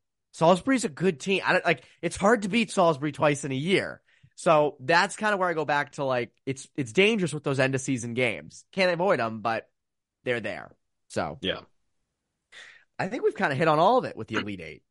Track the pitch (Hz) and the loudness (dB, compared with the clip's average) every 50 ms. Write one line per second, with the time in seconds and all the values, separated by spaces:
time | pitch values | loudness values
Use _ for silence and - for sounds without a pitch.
0 | _ _ _ _ _ _ - - 160 170 190 170 - 269 269 226 233 175 131 - | _ _ _ _ _ _ -2 2 4 6 6 4 2 0 0 0 0 -4 -4 -2
1 | 170 190 156 - - 190 196 170 104 131 170 180 - 175 165 - - - _ _ | -2 -2 -2 -2 -2 -2 -2 0 2 2 0 2 2 0 0 -2 -4 -20 _ _
2 | 165 165 - - 190 208 247 208 208 185 214 233 220 - - 196 175 165 156 127 | -6 -6 -2 2 2 4 4 2 2 0 0 0 0 0 2 4 4 4 4 2
3 | 151 151 - - 156 147 147 - - 139 131 131 151 190 190 131 98 73 60 - | -2 -6 -2 2 2 2 2 0 -2 -4 -4 -2 0 2 2 2 0 -2 -6 -12
4 | _ _ _ _ _ _ _ - - 175 156 151 147 143 - - 127 143 165 175 | _ _ _ _ _ _ _ -2 2 4 4 4 4 2 -2 -4 0 2 4 4
5 | 196 190 - - 214 214 208 185 185 175 165 156 147 147 147 143 143 - - - | 4 2 -2 -4 -2 -2 0 0 0 0 -2 -2 -2 0 0 0 -2 -4 -6 -6
6 | 139 131 127 123 120 - _ _ - 135 131 - - - _ 151 131 110 107 185 | -2 -2 -2 -2 -2 -6 _ _ -8 -8 -8 -8 -10 -12 _ -8 -6 -2 2 2
7 | 196 214 233 202 180 - 156 147 - 147 135 135 131 135 135 127 - 143 135 113 | 4 4 2 0 -2 -2 -4 -4 -4 -2 0 2 2 2 0 -2 -2 -2 -4 -4
8 | 117 120 117 127 127 113 92 76 76 - - - - _ - 190 185 180 170 160 | -4 -4 -2 -2 0 0 -2 -4 -10 -14 -18 -20 -20 _ -2 0 0 0 0 2
9 | 180 202 170 127 113 113 113 110 101 117 113 107 - _ _ _ _ _ _ _ | 2 2 2 2 0 -2 -4 -4 -4 -4 -4 -4 -6 _ _ _ _ _ _ _
10 | _ _ _ _ - 127 120 117 104 104 87 67 50 - - _ _ _ _ _ | _ _ _ _ -6 -4 -4 -4 -4 -6 -8 -10 -12 -16 -20 _ _ _ _ _
11 | _ - - 107 87 76 - - 92 92 - - - - _ _ _ _ _ _ | _ -10 -6 -4 -4 -4 -6 -6 -6 -4 -6 -6 -8 -18 _ _ _ _ _ _
12 | _ _ _ _ _ _ _ _ _ _ - - - - - - _ _ _ - | _ _ _ _ _ _ _ _ _ _ -20 -20 -20 -20 -20 -20 _ _ _ -6
13 | 156 190 233 320 427 415 - - 190 156 135 131 165 160 151 156 175 214 254 247 | -6 -6 -4 -2 -2 -2 -2 0 -2 -2 0 0 2 2 4 4 4 4 4 2
14 | 156 113 - - 110 - 110 104 95 104 98 90 80 78 71 - _ _ | 0 -2 -8 -10 -10 -6 -6 -6 -6 -6 -8 -12 -12 -14 -16 -18 _ _